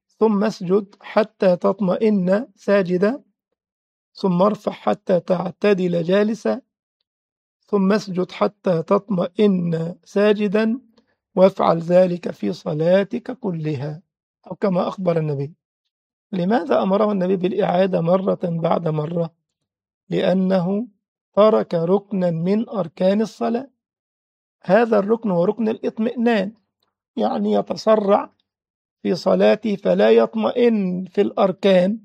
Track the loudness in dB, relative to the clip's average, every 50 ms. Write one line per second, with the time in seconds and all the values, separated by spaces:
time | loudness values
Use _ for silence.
0 | _ _ _ _ 0 0 0 0 0 -2 -4 -6 -4 -2 -2 -2 -2 -4 _ _
1 | -20 -4 -2 -2 -2 -2 _ _ 0 0 2 2 0 -2 -2 -2 -2 -2 -2 0
2 | 0 0 0 0 0 0 -2 -2 -2 -6 _ _ -4 0 0 0 0 0 0 0
3 | 0 0 -2 -4 -10 _ _ _ _ _ _ _ _ _ _ _ _ _ _ _
4 | _ _ _ -6 -4 -2 0 2 2 2 0 -2 -4 -8 -8 -6 -4 -4 -4 -4
5 | _ -2 -2 0 0 0 -2 -2 -2 -6 -6 _ 0 0 2 2 0 -2 -2 -2
6 | -2 0 0 2 2 0 -2 -4 -4 -4 -6 -6 -8 _ _ _ _ _ _ _
7 | _ _ _ _ _ _ _ _ _ _ _ _ _ _ -2 0 2 2 2 0
8 | -2 -4 -4 -4 -4 -6 -4 -2 -2 -2 -2 _ -2 -2 -2 -2 0 0 0 0
9 | 0 -2 -4 -4 -4 -4 0 0 2 2 2 2 0 -2 -4 -4 -4 -8 -10 -12
10 | _ -6 -2 0 2 2 2 2 0 0 0 0 0 0 -2 -4 -6 _ _ _
11 | _ _ _ _ _ _ _ 4 4 4 4 2 2 2 2 2 0 2 4 4
12 | 4 4 2 -2 -6 -8 -8 -6 -6 -6 -6 -6 -6 -6 -4 -2 2 2 4 4
13 | 2 0 -4 -8 -8 -10 -12 -8 -6 -6 -6 -4 -4 -4 -4 -4 -6 -8 -10 -12
14 | -16 _ _ _ _ _ _ _ _ -16 -8 -4 -2 0 0 0 -2 -2 -6 -4
15 | -2 -2 -2 0 -2 -2 -4 -4 -6 -8 -10 _ _ _ _ _ _ _ _ _
16 | _ _ _ _ _ _ -6 -4 -2 0 0 0 0 0 0 0 2 2 2 2
17 | 2 0 0 -2 -2 -2 0 0 -2 -2 -2 -2 0 0 2 2 0 2 0 0
18 | 0 2 0 0 0 -2 -2 -2 -4 -4 -4 -2 -2 0 0 0 0 -2 -2 -4
19 | -4 -4 -4 -4 -4 -6 -8 _ _ _ _ _ _ _ _ _ _ _ _ _
20 | _ -8 -4 -2 0 0 0 0 0 0 0 0 0 0 -2 -4 -4 -8 -12 _
21 | _ _ _ _ _ _ _ 4 4 4 4 2 0 0 -2 -2 0 2 0 0
22 | 0 _ -4 -2 -2 -2 -2 -2 0 0 0 0 -2 -4 -6 -6 -6 -8 -6 -2
23 | 0 0 2 2 0 -4 -4 -6 -4 -4 -4 -4 -6 -10 _ _ _ _ _ _
24 | _ _ _ _ _ _ _ _ _ _ _ _ -2 2 4 4 4 4 2 0
25 | 2 0 -2 -2 0 0 0 2 2 0 0 0 -2 -2 -2 -4 -6 -6 -4 -4
26 | -4 -4 -4 -2 0 0 0 0 -2 -4 -8 _ _ _ _ _ _ _ _ _
27 | _ _ _ -4 -4 -2 -2 -2 -2 0 0 0 -2 -2 -6 -4 0 2 2 2
28 | 2 2 0 0 -2 -4 _ _ _ _ _ _ _ _ _ _ _ _ _ _
29 | -6 -4 -4 -2 0 0 2 4 4 4 2 2 0 -4 -4 -2 -2 0 0 2
30 | 4 4 4 4 4 2 0 -2 -4 -2 0 2 2 2 2 2 0 -2 -4 -6
31 | -8 -4 -2 -2 -2 0 0 0 0 0 0 0 0 2 4 4 4 2 -2 -4
32 | -8